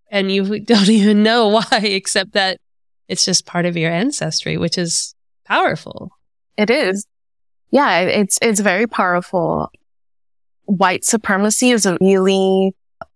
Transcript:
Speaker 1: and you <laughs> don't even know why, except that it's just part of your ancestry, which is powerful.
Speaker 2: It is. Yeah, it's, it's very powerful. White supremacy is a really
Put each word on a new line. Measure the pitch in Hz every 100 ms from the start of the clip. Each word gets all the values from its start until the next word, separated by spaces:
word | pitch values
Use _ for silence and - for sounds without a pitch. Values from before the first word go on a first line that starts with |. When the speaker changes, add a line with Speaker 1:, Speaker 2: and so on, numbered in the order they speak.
| _
Speaker 1:
and | 202 190
you | 196 196 214
<laughs> | 214
don't | 220 196
even | 220 202 208
know | 214 240 214
why, | 220 - 233
except | 208 196 - 202 190
that | 208 190 180 _ _ _ _ -
it's | 185 -
just | 180 -
part | 180 175
of | 170
your | 160
ancestry, | 170 254 - 160 - 165 160
which | 170 -
is | 170 - - - _ _ -
powerful. | 254 359 160 - - - _ _ _ _ -
Speaker 2:
It | 214
is. | 269 196 202 - _ _ _ _ _ -
Yeah, | 262 277 175
it's, | 185 214 196 -
it's | 233 208
very | 202 180 233
powerful. | - 185 175 - 185 160 160 - _ _ _ _ _ _ _ _ _
White | - 185 190 185
supremacy | - 226 - 190 208 208 247
is | 233 196
a | 170
really | 190 190 185 190 190 190 190 - _ - -